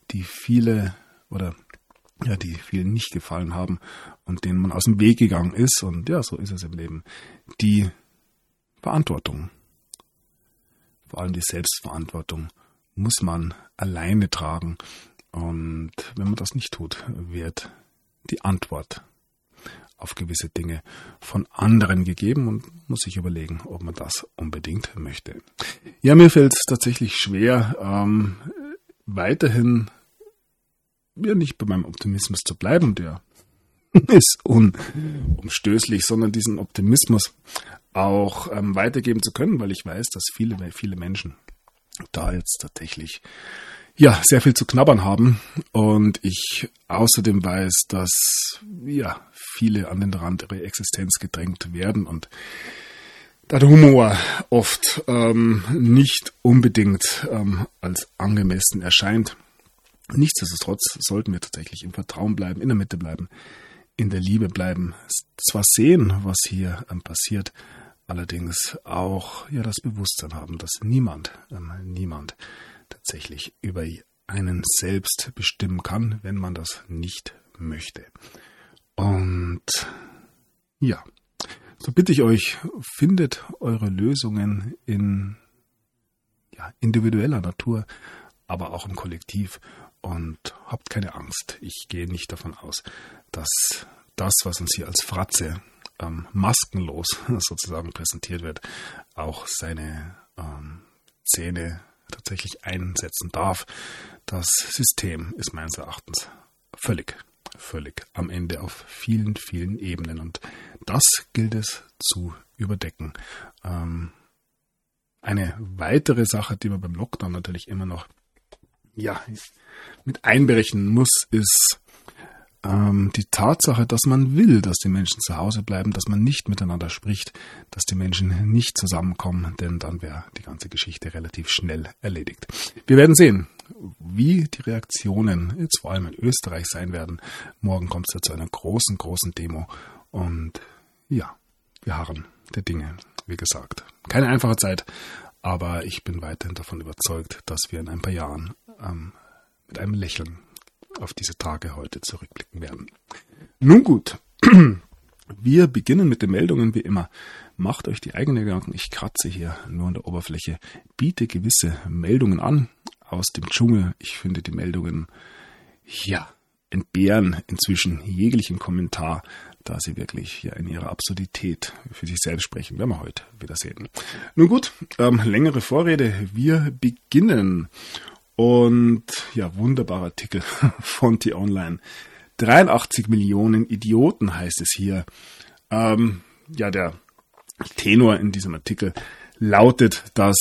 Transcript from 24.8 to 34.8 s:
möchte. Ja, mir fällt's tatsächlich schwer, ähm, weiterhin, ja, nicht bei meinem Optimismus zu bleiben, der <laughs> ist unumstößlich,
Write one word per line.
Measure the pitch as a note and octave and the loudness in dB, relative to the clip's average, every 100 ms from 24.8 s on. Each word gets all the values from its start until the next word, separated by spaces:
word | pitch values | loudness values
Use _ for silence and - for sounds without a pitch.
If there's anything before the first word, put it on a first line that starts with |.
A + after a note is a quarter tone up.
| - - | -8 -12
möchte. | D2 C#2 - - - - - - - - | -12 -12 -16 -18 -20 -12 -12 -12 -20 2
Ja, | C3+ D#3 | 8 12
mir | E3+ | 12
fällt's | - C3+ - - | 12 6 4 0
tatsächlich | B2 A#2+ A#2+ A2 - | 0 0 -2 -2 -2
schwer, | G2+ G2 A2+ B2 A2 A#2+ | -2 2 4 4 2 -2
ähm, | G2 G2 G2+ G#2+ G#2 F#2+ C#3+ G4 C#4+ E4 _ _ - | -2 0 2 2 2 -4 -14 -14 -14 -18 _ _ -10
weiterhin, | G2 C#3 D#3 D3 A#2 A#2+ A#2+ G#2+ - _ _ - _ _ _ _ _ _ _ _ - | -4 -2 2 2 4 4 2 0 -12 _ _ -20 _ _ _ _ _ _ _ _ -6
ja, | G#3 | 0
nicht | G3+ D3 - | 2 0 -2
bei | G#2 | -2
meinem | F#2 E2+ | -2 -2
Optimismus | - G2+ G2 - F#2+ - | -6 -4 -4 -4 -6 -6
zu | F#2 | -6
bleiben, | - E3+ D3 F#2 | 2 4 4 2
der | E2 D#2+ - _ _ _ _ _ _ | -6 -10 -16 _ _ _ _ _ _
<laughs> | |
ist | F#3+ - G#3 - - | 8 10 8 8 2
unumstößlich, | - A#2 G#2+ - | 4 8 8 4